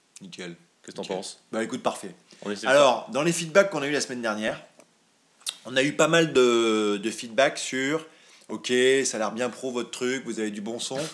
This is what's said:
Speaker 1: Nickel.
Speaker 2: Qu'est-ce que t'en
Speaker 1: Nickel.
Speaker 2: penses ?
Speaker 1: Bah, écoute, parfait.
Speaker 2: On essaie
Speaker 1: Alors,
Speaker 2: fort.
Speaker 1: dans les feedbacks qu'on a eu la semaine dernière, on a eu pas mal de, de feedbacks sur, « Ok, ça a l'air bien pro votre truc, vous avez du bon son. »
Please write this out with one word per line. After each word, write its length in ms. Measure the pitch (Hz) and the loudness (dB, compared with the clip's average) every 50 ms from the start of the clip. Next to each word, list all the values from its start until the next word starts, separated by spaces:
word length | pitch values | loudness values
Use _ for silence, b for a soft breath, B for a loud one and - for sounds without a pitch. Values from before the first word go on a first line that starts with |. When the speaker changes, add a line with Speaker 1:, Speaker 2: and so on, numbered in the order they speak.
| _ _ - - | _ _ -20 -20
Speaker 1:
Nickel. 340 | 95 90 85 - 92 87 85 - _ _ _ _ | -20 -18 -16 -14 -14 -14 -14 -16 _ _ _ _
Speaker 2:
Qu'est-ce 100 | _ - | _ -14
que 0 | |
t'en 100 | 92 101 | -12 -10
Speaker 1:
Nickel. 140 | 92 90 95 | -8 -6 -6
Speaker 2:
penses ? 260 | 92 98 - - - _ _ | -6 -6 -8 -14 -18 _ _
Speaker 1:
Bah, 140 | - 110 113 | -6 -4 -4
écoute, 180 | 110 127 123 | -4 -4 -4
parfait. 320 | - 117 - - - 92 87 _ _ B B B | -4 -4 -4 -6 -8 -14 -16 _ _ B B B
Speaker 2:
On 80 | B 101 | B -8
essaie 180 | 104 98 110 127 | -6 -4 2 4
Speaker 1:
Alors, 360 | 135 147 143 131 120 110 - | 6 6 6 6 4 2 -2
Speaker 2:
fort. 40 | - | -6
Speaker 1:
dans 120 | 113 139 156 | -4 -2 0
les 80 | 170 | 0
feedbacks 380 | 165 165 170 160 151 196 202 - | -2 -2 -2 2 4 4 4 4
qu'on 120 | 160 147 | 2 -4
a 60 | 139 143 | -4 -2
eu 40 | |
la 80 | 147 135 | -2 -2
semaine 220 | 117 - 127 123 | -4 -4 -6 -4
dernière, 420 | 117 110 104 107 110 120 - - - - _ - - _ _ _ _ _ _ _ _ _ _ _ - - - - - | -4 -2 -2 -2 -2 -4 -4 -6 -10 -20 _ -20 -20 _ _ _ _ _ _ _ _ _ _ _ -12 -10 -10 -10 -10
on 120 | 120 127 | -4 0
a 60 | 131 | 0
eu 120 | 139 147 147 | 0 2 2
pas 140 | - 156 156 | 2 2 4
mal 240 | 165 170 165 156 | 4 4 4 4
de, 640 | 135 127 127 120 117 117 113 113 110 110 107 104 104 101 | 6 6 6 6 6 4 4 4 2 2 2 2 0 -2
de 80 | 98 110 | -2 -6
feedbacks 480 | 107 - - 113 110 131 135 151 - - | -6 -8 -10 -2 2 2 2 2 2 -2
sur, « 480 | - - 131 131 135 139 151 156 - - B B B B B B B B | -8 -6 -4 -2 -2 -2 -2 -4 -6 -10 B B B B B B B B
Ok, 240 | 107 107 - - 123 123 127 131 135 135 127 | -10 -8 -4 0 2 4 6 6 6 4 2
ça 120 | 127 - | 0 -2
a 20 | 107 | -2
l'air 140 | 107 101 | -4 -4
bien 160 | 110 113 123 120 | -4 -4 -4 -6
pro 220 | 110 - - 131 | -6 -8 -8 -6
votre 180 | 120 120 117 - | -4 -6 -6 -6
truc, 340 | - - 127 123 131 135 113 | -6 -4 -4 -2 -2 -4 -4
vous 120 | 117 107 110 | -6 -6 -4
avez 120 | 107 107 | -4 -4
du 80 | 101 107 | -4 -6
bon 180 | 101 113 117 113 | -8 -8 -8 -8
son. » 200 | - - 135 135 156 156 | -8 -6 -6 -6 -6 -8